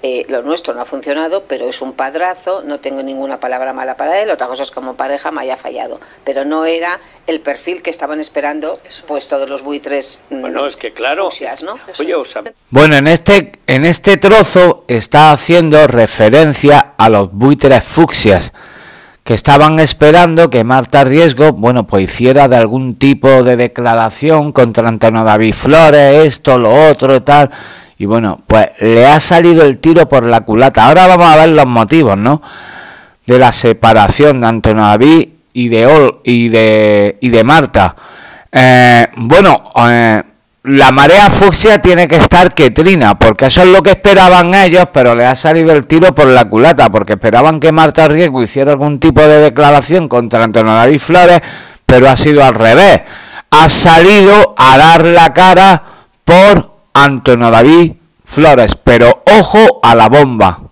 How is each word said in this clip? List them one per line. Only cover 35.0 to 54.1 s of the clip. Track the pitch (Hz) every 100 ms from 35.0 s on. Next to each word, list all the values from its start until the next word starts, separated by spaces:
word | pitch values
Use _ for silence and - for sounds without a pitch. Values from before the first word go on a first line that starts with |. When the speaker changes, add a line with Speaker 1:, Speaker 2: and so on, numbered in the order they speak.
| 135 165 - _ _
Speaker 3:
y | 127 120
de | 113 117
Ol-, | 151 135 -
y | - 120 117
de, | 113 110 107 107 104 101 -
y | 127
de | 113
Marta. | 113 160 139 - 92 - - - - - _
Eh, | 131 127 127 123 120 117 -
bueno, | 117 165 190 127 - - 117
eh, | 120 117 107 - _ _ _
la | 131 139 135
marea | 131 143 185 202
fucsia | - 196 165 220 208
tiene | 185 175 175
que | 160
estar | 151 175 180
que | - 135
trina, | 113 165 185 113 101
porque | 113 107 131
eso | 127
es | 185
lo | 190
que | 185
esperaban | 185 208 190 185 180 175
ellos, | 190 185 175 175
pero | 147 123
le | 117 123
ha | 131
salido | 160 160 160
el | 151 131
tiro | 160 180
por | 151 139
la | 127 113
culata, | 107 127 160 120
porque | 104 101
esperaban | 101 117 113 147 156
que | 156
Marta | 160 160 147 156
Riesgo | 151 175 131
hiciera | 117 139 139
algún | 143 147 143
tipo | 160 127
de | 151 151
declaración | 151 123 147 147 127 175 156
contra | 120 120 113
Antonio | 113 113 110
David | 110 120 147
Flores, | - 175 175 175 - - - _
pero | - 127 135
ha | 123
sido | 139 147
al | 190
revés. | - 113 127 196 117 - - - - -
Ha | 151 156
salido | - 175 165 180